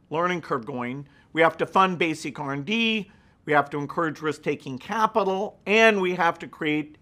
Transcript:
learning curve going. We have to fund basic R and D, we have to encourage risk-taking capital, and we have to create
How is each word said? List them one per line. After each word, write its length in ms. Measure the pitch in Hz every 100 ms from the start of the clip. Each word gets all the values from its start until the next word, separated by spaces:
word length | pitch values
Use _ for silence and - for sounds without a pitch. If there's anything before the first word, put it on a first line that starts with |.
| -
learning 300 | 151 180 180
curve 260 | - 139 113
going. 400 | 123 120 139 143 _ _
We 80 | 156
have 160 | 160 -
to 80 | 160
fund 340 | 190 185 170
basic 400 | 170 151 151 123
R 140 | 143
and 120 | 143 143
D, 460 | 226 226 220 185 - _ _
we 80 | -
have 180 | 147 143
to 60 | 147
encourage 440 | 143 - 165 139
risk-taking 580 | 156 147 165 147 139 127
capital, 800 | - 220 220 226 196 190 208 - -
and 360 | 220 226 202
we 140 | 185 180
have 240 | 170 170
to 80 | 156
create 500 | - 156 151 151 -